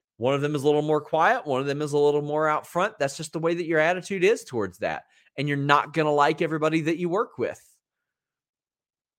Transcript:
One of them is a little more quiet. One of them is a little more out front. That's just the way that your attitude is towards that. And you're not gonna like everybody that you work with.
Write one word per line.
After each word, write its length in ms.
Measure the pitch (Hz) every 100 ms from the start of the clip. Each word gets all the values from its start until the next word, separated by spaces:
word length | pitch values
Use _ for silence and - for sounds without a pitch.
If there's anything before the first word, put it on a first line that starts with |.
| _ -
One 180 | 123
of 60 | 139
them 140 | 147
is 80 | 147
a 40 | 143
little 160 | 147
more 180 | 151 151
quiet. 460 | 147 160 185 247 151
One 140 | 127
of 60 | 143
them 160 | 139
is 100 | 147
a 60 | 147
little 240 | 147 147
more 260 | 147 151 156
out 180 | 147 -
front. 320 | 175 208 -
That's 180 | 139 -
just 160 | 156
the 80 | 165
way 140 | 165
that 120 | 175 165
your 140 | 156
attitude 440 | 160 185 - 196
is 200 | 185 240
towards 340 | - 120 95 -
that. 260 | 92 76 - _ _ -
And 100 | 147
you're 120 | 143
not 340 | 143 147 151
gonna 200 | 160 151
like 280 | 147 143 160
everybody 420 | 165 156 156 160
that 160 | 156 165
you 100 | 175
work 300 | 185 254 -
with. 240 | 101 - _ _ _ _ _ _ _ _ _ _ _ _ _ _ _